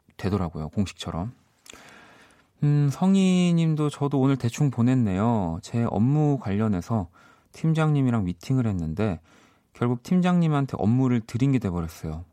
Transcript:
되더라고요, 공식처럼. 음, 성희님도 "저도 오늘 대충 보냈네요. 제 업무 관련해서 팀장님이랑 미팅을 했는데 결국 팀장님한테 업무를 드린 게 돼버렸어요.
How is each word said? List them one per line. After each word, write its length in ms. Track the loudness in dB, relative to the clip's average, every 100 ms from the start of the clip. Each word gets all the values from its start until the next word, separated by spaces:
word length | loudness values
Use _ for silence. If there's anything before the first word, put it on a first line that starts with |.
| _ -8
되더라고요, 500 | -2 -2 -2 -6 -6
공식처럼. 640 | -4 -4 -6 -8 -6 -8 -12 _ _ -20 -20 -20 -20 -20 -20 -20 _ _ _
음, 280 | 0 2 0
성희님도 960 | 0 2 4 4 4 4 2 2 0 -2
"저도 320 | -2 -2 2
오늘 160 | 2 2
대충 340 | -2 0 0
보냈네요. 920 | 2 2 4 2 2 0 0 -2 -6
제 240 | -4 -2 0
업무 500 | 2 2 2 2 0
관련해서 680 | -2 -2 0 -2 -2 -4 -4 _ -20 _ _
팀장님이랑 720 | -4 -2 0 0 2 2 0
미팅을 420 | -2 -6 -2 0 0
했는데 520 | -2 -4 -2 -2 -4 -10 -20 _ _ _
결국 300 | -4 -2 -2
팀장님한테 720 | 0 0 2 2 2 0 -2 -2
업무를 440 | 0 2 2 0
드린 300 | -2 -2 0
게 60 | 2
돼버렸어요. 680 | 0 -4 -6 -8 -10 -10 -12